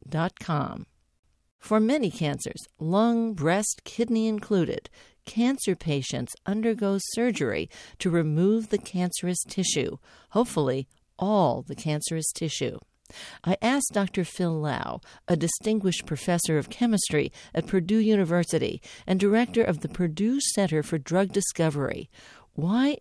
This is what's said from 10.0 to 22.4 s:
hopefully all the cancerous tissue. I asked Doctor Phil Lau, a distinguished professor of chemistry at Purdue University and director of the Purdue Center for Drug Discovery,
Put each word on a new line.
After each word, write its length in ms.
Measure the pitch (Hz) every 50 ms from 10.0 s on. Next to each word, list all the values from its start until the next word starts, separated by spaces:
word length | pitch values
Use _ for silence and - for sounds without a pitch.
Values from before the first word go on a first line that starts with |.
| _ - - - - _
hopefully 580 | - 214 247 - - 165 143 131 131 135 131 - _ _ _ _ _ -
all 440 | 185 202 214 202 170 131 - -
the 140 | 131 - 139
cancerous 560 | - - 160 151 151 - - 165 160 156 -
tissue. 460 | - - 165 151 - - 139 110 - - - _ _ _ _ - - - - - - - -
I 120 | 170 190 -
asked 300 | - 240 269 285 - -
Doctor 320 | - 208 196 185 - 190 170
Phil 340 | - - - 180 170 160 156
Lau, 420 | 151 147 127 - - - 60 - - - - - - -
a 80 | 175
distinguished 680 | 156 165 165 - - - 214 220 214 196 185 165 - -
professor 520 | - 156 - - 185 175 170 - - 156 147
of 120 | 131 -
chemistry 600 | - - 240 233 214 185 - - 160 147 139 - - - - - -
at 120 | 170 160
Purdue 320 | - 196 185 165 185 214 226
University 840 | 214 220 214 202 185 160 175 175 170 - 170 151 - - - - - - - - -
and 140 | - 190 185
director 420 | 202 202 214 226 247 - - 226
of 180 | 220 - 170 151
the 80 | - 147
Purdue 520 | - - 180 160 156 175 208 226 262 277 - - -
Center 280 | 208 196 147 156 156
for 140 | 147 - 165
Drug 360 | 156 135 - 165 185 202 185
Discovery, 760 | - 202 190 - - - 165 160 143 147 135 - - - - - _ - - - - -